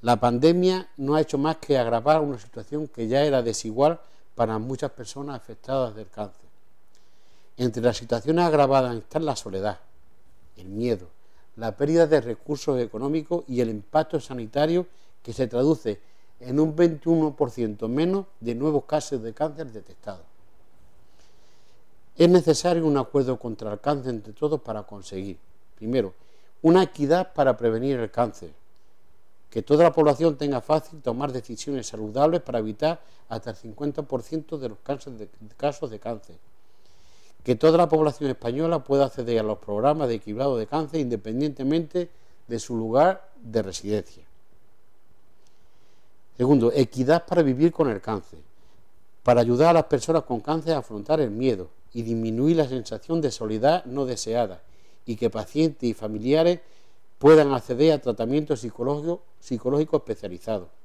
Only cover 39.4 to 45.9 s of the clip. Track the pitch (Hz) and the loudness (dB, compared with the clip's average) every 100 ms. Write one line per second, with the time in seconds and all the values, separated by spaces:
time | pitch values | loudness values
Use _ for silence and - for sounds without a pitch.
39.4 | 107 104 - 104 131 151 135 113 107 107 | 0 -4 -4 0 2 2 0 -2 -4 -4
40.4 | 139 123 107 151 151 160 131 113 107 117 | -2 -2 -2 -4 -2 -4 -2 -4 -4 -2
41.4 | 151 139 135 160 160 180 175 - - - | -2 -2 0 0 0 -4 -6 -12 -18 -18
42.4 | - 117 - 120 113 123 170 185 - - | -8 -8 -4 -4 2 4 4 4 -8 -18
43.4 | 120 113 95 90 101 104 - - - - | -4 -2 -2 -8 -2 -2 -4 -14 -18 -18
44.4 | - - - - - - - - - - | -18 -18 -18 -18 -18 -18 -18 -18 -18 -18
45.4 | - - - - - | -18 -18 -18 -18 -18